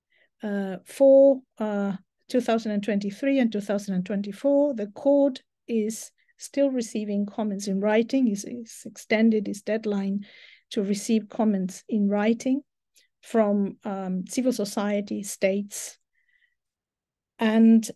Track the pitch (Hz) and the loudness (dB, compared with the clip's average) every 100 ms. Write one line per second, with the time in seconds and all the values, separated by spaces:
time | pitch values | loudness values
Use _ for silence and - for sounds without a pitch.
0 | _ _ _ _ 214 202 196 185 - - | _ _ _ _ -8 -6 -6 -10 -14 4
1 | 269 269 277 262 - - 214 202 196 190 | 8 10 8 6 -2 -8 -4 -2 -2 -4
2 | - _ - 254 247 226 220 208 202 202 | -10 _ -4 -2 0 -2 -2 -4 -2 -2
3 | 202 202 277 277 233 214 202 202 202 185 | -4 -4 -2 0 0 -2 -4 -4 -2 -4
4 | 185 202 202 196 277 285 294 233 208 - | -4 -6 -6 -4 0 2 2 -2 -8 -4
5 | 277 285 277 262 - _ - 233 214 220 | 2 4 2 0 -12 _ -6 -4 -4 -6
6 | - _ _ _ - - 277 262 233 220 | -14 _ _ _ -8 0 0 0 -4 -6
7 | 208 202 202 - 214 196 202 190 208 214 | -4 -4 -4 -4 -6 -6 -4 -2 2 2
8 | 226 269 247 202 - 240 226 - 226 - | 2 0 0 -2 -6 -14 -14 -18 -18 -18
9 | - 214 226 214 202 202 - 220 220 202 | -2 2 4 2 -2 -8 -4 -4 -2 -4
10 | 196 202 202 - - - _ - 196 202 | -4 -6 -8 -18 -20 -20 _ -6 -2 -4
11 | - 220 208 - 220 196 185 - - 220 | 0 -2 -2 -2 0 0 -4 -8 -6 0
12 | 202 202 208 233 262 269 - _ _ _ | 0 2 0 0 0 -2 -4 _ _ _
13 | _ _ - 226 208 202 196 - 220 190 | _ _ -2 0 2 2 0 -4 -8 -8
14 | 185 185 185 - 254 247 202 220 208 208 | -6 -6 -6 -2 -2 -2 -4 -4 -2 -2
15 | 202 208 202 - 196 196 202 - - - | -4 -8 -10 -2 0 0 -6 -12 -14 -18
16 | _ _ _ _ _ _ _ _ _ _ | _ _ _ _ _ _ _ _ _ _
17 | _ _ _ - 226 220 226 226 220 | _ _ _ -4 0 6 6 6 4